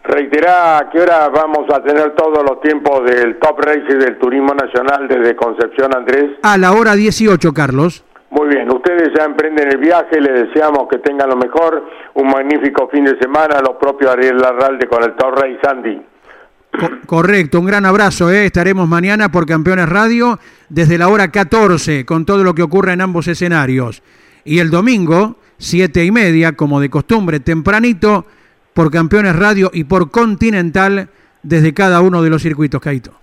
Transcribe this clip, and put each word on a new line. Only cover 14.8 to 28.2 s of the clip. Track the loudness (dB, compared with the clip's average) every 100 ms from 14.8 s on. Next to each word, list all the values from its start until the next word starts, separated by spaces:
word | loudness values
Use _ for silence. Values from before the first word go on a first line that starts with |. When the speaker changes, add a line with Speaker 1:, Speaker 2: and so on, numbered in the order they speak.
| -2
Speaker 1:
con | 0
el | 0 0
Top | -2 0
Race, | -2 -2 -4
Andy. | -2 -6 -8 -14 _ _ -20 _ _ _ -6
Speaker 2:
Co-, | -6 -6 -4
correcto, | -2 2 0 0 -2
un | 0
gran | 0 2
abrazo, | 2 0 0 0
¿eh? | 2 0
Estaremos | 0 0 0 0
mañana | 0 0 0 0
por | -2 0
Campeones | 0 0 0 0
Radio | 0 0 0 0 -2 -10 _ _
desde | 0 2 2
la | 2
hora | 2 0
catorce | -2 0 2 2 0 -2 -6 -4
con | -4 0
todo | 0
lo | 2 0
que |
ocurra | 0 0 0
en | -2
ambos | -2 -4 -4
escenarios. | -4 0 0 0 -2 -4 -10 _ _ _ _
Y | -4 -2
el | 0
domingo, | 0 0 0 0 0 0 -6 _ _
siete | -4 -2 0 0
y | 0
media, | 2 2 2 0
como | 0 -2 0
de | -2
costumbre, | -4 0 -2 0 -4
tempranito, | -2 -2 0 0 0 2 0 0